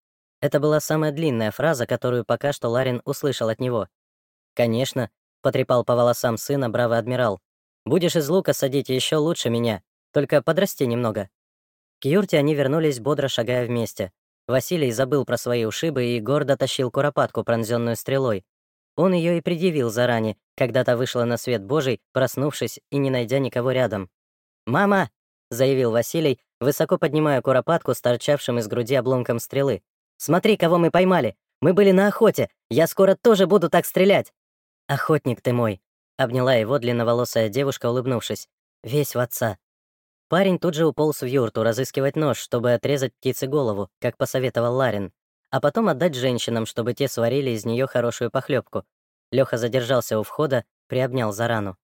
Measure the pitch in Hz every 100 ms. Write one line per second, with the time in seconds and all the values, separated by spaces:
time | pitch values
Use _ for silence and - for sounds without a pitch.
0 | _ _ _ _ 147 147 151 151 - 156
1 | 151 143 156 117 107 - 151 139 113 123
2 | 123 123 110 117 143 - 120 120 127 123
3 | - - 143 - 113 110 127 117 92 _
4 | _ _ _ _ _ - 117 113 135 131
5 | 117 _ _ _ 131 131 127 123 113 120
6 | 120 - 123 110 - 143 120 117 120 117
7 | 113 123 117 95 _ _ _ _ 110 170
8 | 170 170 139 185 - - 135 139 131 127
9 | - 156 156 170 120 117 117 98 _ _
10 | _ 147 143 147 160 165 202 - 127 120
11 | 117 104 95 _ _ _ _ _ _ -
12 | 135 190 196 156 143 147 131 160 156 123
13 | 127 147 139 - 113 123 120 120 110 -
14 | 92 _ _ _ - 127 - 175 131 113
15 | 131 143 120 120 127 120 110 - 165 131
16 | 120 120 107 147 135 135 127 - 127 139
17 | 143 151 120 117 107 117 110 120 117 113
18 | - 135 131 95 - _ _ _ _ -
19 | 185 180 170 170 175 165 180 151 117 113
20 | 123 117 110 - _ - 127 123 123 120
21 | 127 123 120 117 127 113 98 151 131 107
22 | _ 131 131 - 143 - 117 - _ 143
23 | 135 127 113 139 127 123 127 127 117 104
24 | 92 _ _ _ _ _ - 147 202 196
25 | 139 _ _ _ - 120 131 131 120 117
26 | - 170 151 127 _ - 135 - 160 180
27 | 156 151 151 131 - 127 - 170 - 123
28 | 123 120 - 143 - 120 107 120 117 131
29 | 127 127 120 117 - 135 139 95 _ _
30 | _ - - 170 214 202 170 175 165 175
31 | 185 180 110 - _ - 151 185 196 185
32 | 202 - 214 - 113 _ - 117 165 -
33 | 196 185 240 196 175 202 160 175 - 175
34 | 196 160 - _ _ _ _ _ - 139
35 | - 151 135 110 131 120 113 95 _ _
36 | _ - 123 127 127 120 110 139 120 120
37 | 117 120 120 117 110 123 139 - 120 123
38 | 123 117 - 104 - _ _ _ 110 147
39 | 139 123 123 - 113 95 _ _ _ _
40 | _ _ - 170 196 175 175 151 160 151
41 | 151 - 127 135 113 117 110 113 135 139
42 | 139 156 151 113 - 120 120 117 123 143
43 | 131 - 127 - 131 147 120 101 95 _
44 | 123 - 131 131 127 120 120 127 127 101
45 | 92 - _ _ _ 135 143 226 208 131
46 | 180 127 131 120 - 117 110 - 113 -
47 | 139 120 117 139 131 113 113 117 131 123
48 | 117 - 120 131 - 127 - 101 - _
49 | _ _ - 127 127 120 117 127 120 127
50 | - 110 104 - 147 127 - _ - 127
51 | 127 127 110 101 117 113 98 90